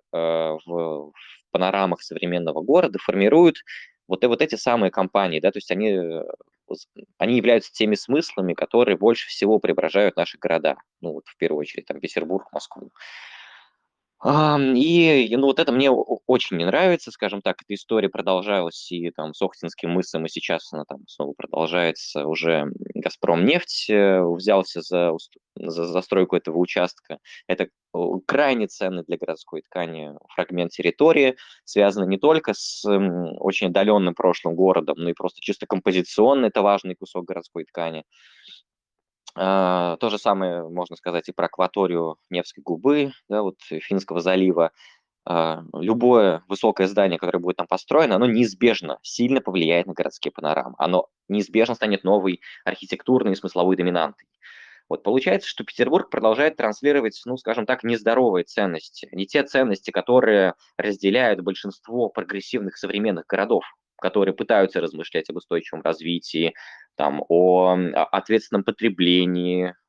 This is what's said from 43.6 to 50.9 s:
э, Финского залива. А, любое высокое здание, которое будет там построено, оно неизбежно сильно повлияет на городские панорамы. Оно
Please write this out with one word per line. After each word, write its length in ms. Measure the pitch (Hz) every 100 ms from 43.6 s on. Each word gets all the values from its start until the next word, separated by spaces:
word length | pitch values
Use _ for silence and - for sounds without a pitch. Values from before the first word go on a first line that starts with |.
| -
э, 100 | 80
Финского 400 | - 98 - 85
залива. 500 | 87 92 95 85 82 - - _ _ _ -
А, 380 | 85 82 80 82
любое 720 | 76 95 117 123 117 95 82 -
высокое 380 | 98 113 98 95
здание, 300 | 101 98 82
которое 200 | 87 90
будет 160 | 87 -
там 100 | 85
построено, 480 | - - 151 143 101
оно 100 | 123
неизбежно 720 | 113 110 95 117 104 80 62
сильно 380 | - - 123 131
повлияет 460 | - 92 80 87 95
на 80 |
городские 380 | 92 73 - -
панорамы. 420 | - 76 76 64 64
Оно 300 | 82